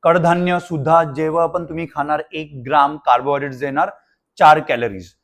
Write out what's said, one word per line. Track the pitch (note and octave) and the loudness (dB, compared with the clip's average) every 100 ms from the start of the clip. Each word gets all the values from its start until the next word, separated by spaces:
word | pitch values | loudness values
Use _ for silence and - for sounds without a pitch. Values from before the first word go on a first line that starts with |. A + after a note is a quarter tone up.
कडधान्य | E3+ F3 E3+ F3 F3+ F3 | 2 2 2 0 0 -2
सुद्धा | F3 D#3+ C#3+ E3 | -4 -6 2 2
जेव्हा | D#3+ C3+ D#3 D#3+ E3 | 2 -2 -2 0 -2
पण | E3+ E3 | -2 -8
तुम्ही | D#3+ E3 D3+ | -10 -10 -8
खाणार, | C#3+ D3+ - | -4 -4 -6
एक | D#3 D3+ C#3+ B2 | -12 -12 -14 -2
ग्राम | D3 C#3+ D3+ | 2 2 0
कार्बोहायड्रेट्स | - B2 C3 C#3+ C#3+ B2+ | 2 2 2 -2 -4 -6
देणार | C#3+ C#3 F#3 - _ _ _ - | -6 -2 -4 -4 _ _ _ 2
चार | D#3 D#3 | 6 6
कॅलरीज. | - A#2+ A#2 G2 F2 _ | 2 -2 -2 -6 -16 _